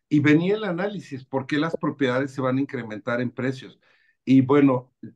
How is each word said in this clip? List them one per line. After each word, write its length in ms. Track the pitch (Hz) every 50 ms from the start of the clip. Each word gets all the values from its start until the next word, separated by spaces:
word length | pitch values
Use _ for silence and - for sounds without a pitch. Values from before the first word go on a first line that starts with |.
| _ -
Y 120 | - 151
venía 340 | 135 147 151 156 170 185 202
el 80 | 214 214
análisis, 600 | 196 175 165 190 214 214 180 139 - 139 127 -
¿por 200 | - - 135 131
qué 120 | 135 156 147
las 180 | 151 165 160
propiedades 560 | - - 151 - - 143 127 123 127 139 139
se 80 | 131 135
van 180 | 131 131 127 135
a 40 |
incrementar 580 | 139 135 - 123 117 110 107 107 - - 120 120
en 100 | 127 120
precios? 480 | - - 123 131 131 131 117 98 90 _ _ _ _ _ _ _ _ _ _
Y 160 | - 131 135
bueno, 540 | 131 135 143 147 143 139 131 123 127 _ _ _ - 110 -